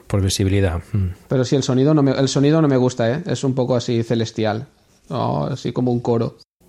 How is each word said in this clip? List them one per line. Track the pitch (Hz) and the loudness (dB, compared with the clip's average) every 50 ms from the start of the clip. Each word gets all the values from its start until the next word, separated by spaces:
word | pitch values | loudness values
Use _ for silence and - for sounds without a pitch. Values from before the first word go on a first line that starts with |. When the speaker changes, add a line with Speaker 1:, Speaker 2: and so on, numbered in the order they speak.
| - | -10
Speaker 1:
por | - - 101 95 | -4 -2 0 0
visibilidad. | 95 - - 101 95 98 101 98 92 85 87 - - - | 0 0 0 0 2 2 2 2 0 0 -2 -6 -4 -4
Mm. | 104 95 90 87 - - - | -2 -2 -2 -4 -8 -8 -4
Speaker 2:
Pero | 143 131 127 | -2 -2 0
sí, | - 147 | 0 0
el | 139 135 | 0 0
sonido | - 127 131 135 147 156 | 0 0 2 4 4 4
no | 151 139 | 4 4
me, | 135 127 | 2 2
el | - 139 131 | 2 0 0
sonido | - 147 135 143 156 165 160 | 2 2 2 4 4 4 4
no | 143 | 4
me | 135 | 4
gusta, | 127 123 127 123 - 117 113 | 2 2 2 0 0 0 0
¿eh? | 123 156 175 | 0 -2 -4
Es | - 127 123 - | -6 -4 -2 -2
un | 135 127 | -2 -2
poco | 131 123 123 131 | 0 0 0 0
así | 120 - - 123 117 113 | -2 -2 -2 -2 -2 0
celestial, | - 123 117 113 110 - - 110 107 101 110 131 - _ _ _ _ _ _ _ - | 0 0 -2 -2 -2 -4 -2 -2 -2 -2 -4 -6 -10 _ _ _ _ _ _ _ -10
¿no? | - 120 113 117 127 143 143 | -6 -4 -4 -2 -2 -2 -2
Así | 139 139 - - 127 120 | -4 -4 -6 -6 -6 -4
como | 127 123 123 120 | -2 0 0 0
un | 120 | 0
coro. | 120 - 117 117 117 123 - - - _ _ _ _ | 0 0 0 0 0 -2 -6 -12 -20 _ _ _ _